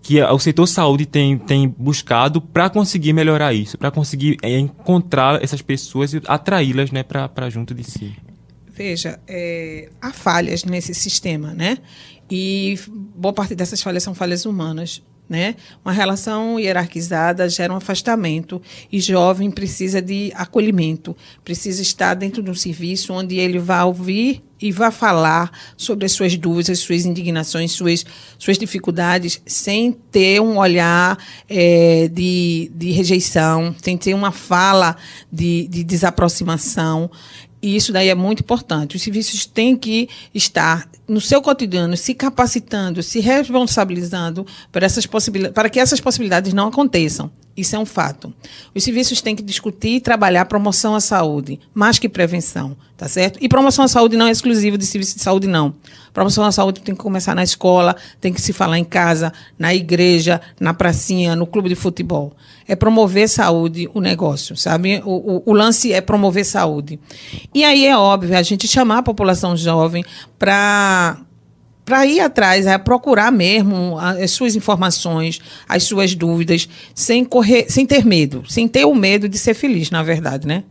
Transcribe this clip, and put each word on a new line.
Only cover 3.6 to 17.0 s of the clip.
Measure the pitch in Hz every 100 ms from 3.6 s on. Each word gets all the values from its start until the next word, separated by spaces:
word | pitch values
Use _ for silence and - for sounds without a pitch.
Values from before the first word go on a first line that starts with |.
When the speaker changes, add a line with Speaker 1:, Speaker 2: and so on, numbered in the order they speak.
| 104 -
Speaker 1:
pra | 139
conseguir, | 147 143 139 147 -
é, | 113 131
encontrar | 139 - - 180 175 139 131 147
essas | 139 139
pessoas | - 135 - 135 139
e | 156 -
atraí-las, | 151 - 196 135 127 139
né, | 135
pra, | 131 139 135
pra | - 127
junto | 113 120
de | 123
si? | 120 107 104 104 - - - - -
Speaker 2:
Veja, | - 202 170 165 - -
é, | 185 175 170 160 156 156 -
há | 247
falhas | - 196 170 175 170
nesse | 180 175 170
sistema, | 175 196 - 185 156 151
né? | 165 175 262 - - - - _
E | 185 190 196 190 196 208 214 196
boa | 175 185
parte | 202 196
dessas | 175 180 208
falhas | 196 180
são | 196
falhas | 180 180 175 220
humanas, | 196 160 160 170 - _ _ _
né? | 165 190 233 - -
Uma | 190
relação | 190 190 196 220 214 226 226
hierarquizada | 196 180 170 165